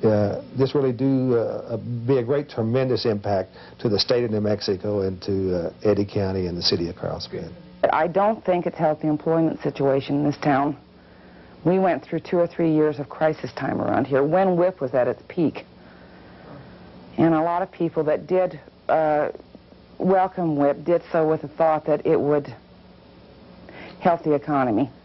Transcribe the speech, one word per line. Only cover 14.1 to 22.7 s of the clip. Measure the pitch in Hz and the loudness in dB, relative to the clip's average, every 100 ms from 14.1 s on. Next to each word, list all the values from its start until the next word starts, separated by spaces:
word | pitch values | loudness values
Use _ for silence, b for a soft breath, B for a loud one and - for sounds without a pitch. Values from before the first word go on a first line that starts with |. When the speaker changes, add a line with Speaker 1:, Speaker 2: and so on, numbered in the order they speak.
| 135 | 2
Speaker 2:
when | 143 180 190 175 | 4 4 2 4
whip | 180 185 | 2 0
was | 135 | -2
at | 131 123 | 0 0
its | 107 - | -2 -6
peak. | - 151 - - - B B B B B B B B B B B B - - | -2 -2 -2 -16 -20 B B B B B B B B B B B B -12 2
And | 165 | 4
a | 160 | 4
lot | 165 170 | 2 0
of | 185 | -4
people | - 165 - | -2 -2 0
that | 151 151 156 | 0 -2 0
did, | 185 180 160 - - - | 0 0 -4 -18 -14 0
uh, | 156 156 151 143 - - - - - - - | 2 2 2 0 -6 -16 -20 -20 -20 -20 -4
welcome | 185 190 185 185 170 143 | 2 4 2 -2 -2 2
whip | 143 139 | 2 0
did | 151 170 - | 0 0 0
so | 170 156 | 0 2
with | 156 | 0
the | 143 | -4
thought | - 165 156 - | 0 2 2 0
that | 147 | 0
it | - 160 | 2 2
would | 143 147 139 123 - | 2 0 -2 -16 -20